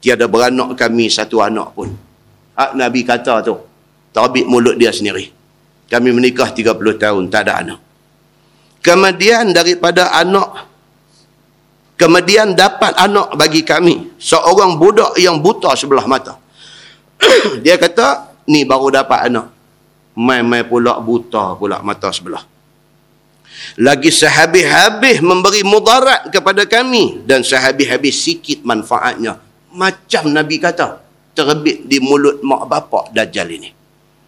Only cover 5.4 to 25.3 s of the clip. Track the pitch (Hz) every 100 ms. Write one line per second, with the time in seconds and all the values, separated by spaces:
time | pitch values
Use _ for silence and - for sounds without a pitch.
5.4 | _ _ _ _ - 120 123 120 127 127
6.4 | 120 113 110 101 104 107 107 101 90 107
7.4 | 104 92 87 - _ _ _ _ _ _
8.4 | _ _ _ _ - 175 190 175 196 233
9.4 | 226 170 170 175 175 175 180 156 175 196
10.4 | - - - _ _ _ _ _ _ _
11.4 | _ _ _ _ _ - 165 175 170 208
12.4 | 220 175 196 - 202 - 190 202 - 143
13.4 | 156 156 156 160 170 143 - - - 165
14.4 | 160 190 196 160 175 214 - - 175 160
15.4 | 156 226 175 131 143 135 120 127 - -
16.4 | _ _ - - - _ _ - 214 254
17.4 | 208 120 139 175 170 196 247 277 - _
18.4 | - 151 131 131 135 135 135 123 123 120
19.4 | 117 _ _ _ _ _ _ - 120 127
20.4 | 120 120 117 120 120 127 113 117 117 113
21.4 | 98 90 101 92 101 101 98 87 90 82
22.4 | - _ _ _ _ _ _ _ _ _
23.4 | _ - - - 120 143 156 - 151 143
24.4 | 165 175 156 151 196 214 254 220 165